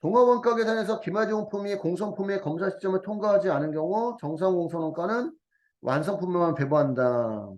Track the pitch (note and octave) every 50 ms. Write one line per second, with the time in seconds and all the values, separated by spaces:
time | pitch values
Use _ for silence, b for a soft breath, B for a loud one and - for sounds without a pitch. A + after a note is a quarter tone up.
0 | - D#3 G#3 A#3+ B3 B3 B3 A#3 A#3 A#3 A#3 A3+ A3+ G#3+ A3+ A3 G#3+ F#3+ A3 -
1 | - F#3+ F3 G#3 A3 G#3 A3 G#3+ G#3 G#3+ - G3+ G3+ G3+ G3+ F#3+ - F3+ F3 F3+
2 | G#3+ G#3 F3+ - F#3+ G3 G3+ F#3+ - D3 D3+ E3+ F#3+ G3+ - - - F#3+ F#3 F#3+
3 | F#3+ G3 G#3+ G#3 G3+ G#3+ G3+ G3 G3 F#3+ D#3 C#3 D3 D#3 D3+ D#3 D#3 E3+ G3 A3
4 | A#3 A#3+ A#3 A#3 - D3 D#3+ D#3 F#3 F#3+ F#3 F3 E3+ E3 E3 E3+ D#3+ D#3 D3+ E3+
5 | E3+ F#3+ A3 A#3+ B3 E4 - _ _ _ _ _ _ _ _ _ - A#2+ C3 C#3+
6 | D#3 F3 G3+ E3 F3+ F3+ F3 F3 E3+ E3 D3+ - C#3 C3+ D3+ D3+ D3 C3+ C3 B2
7 | B2+ B2 B2 A#2+ A#2 A2+ A2 G#2 G#2 G#2 F#2+